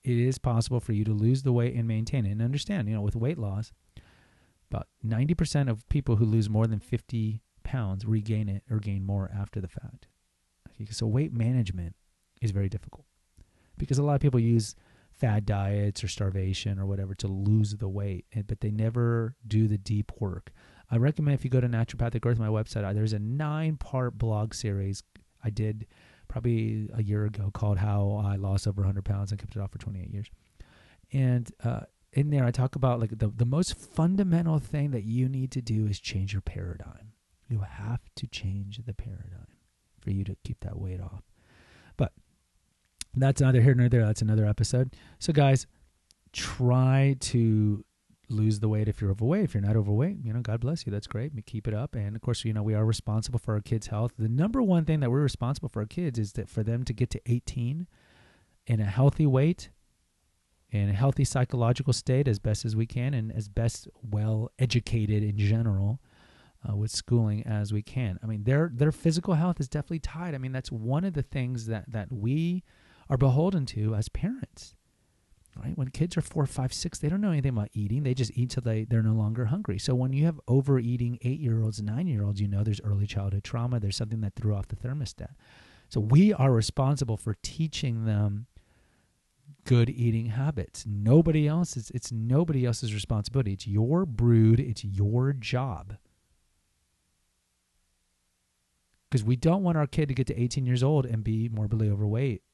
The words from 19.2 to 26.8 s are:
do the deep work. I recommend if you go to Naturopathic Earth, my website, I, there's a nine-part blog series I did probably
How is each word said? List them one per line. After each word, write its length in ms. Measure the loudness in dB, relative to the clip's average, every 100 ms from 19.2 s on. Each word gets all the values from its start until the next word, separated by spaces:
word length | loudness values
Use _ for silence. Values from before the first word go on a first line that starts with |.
| -2 -8 -2
do 220 | 2 2
the 80 | 0
deep 340 | -2 -2 -2 -4
work. 340 | -6 -6 -12 -20 -20 -20 _
I 60 | 2
recommend 380 | 2 2 0
if 100 | 0
you 60 | 2
go 100 | 2
to 80 | 2
Naturopathic 560 | 0 -2 -2 -2 0
Earth, 140 | 0 0
my 100 | 2
website, 360 | 0 -2 -4
I, 100 | -2
there's 180 | 0 0
a 60 | 0
nine-part 1000 | -4 -4 -2 -2 -2 -2 -4 -2 -4 -2
blog 380 | -2 0 -2
series 480 | -4 -4 -2 -2 -6 -10 -20 _ _
I 60 | -6
did 360 | -2 -2 -2 -8 _ -20 _ -10
probably 600 | -4 0 0 0 -2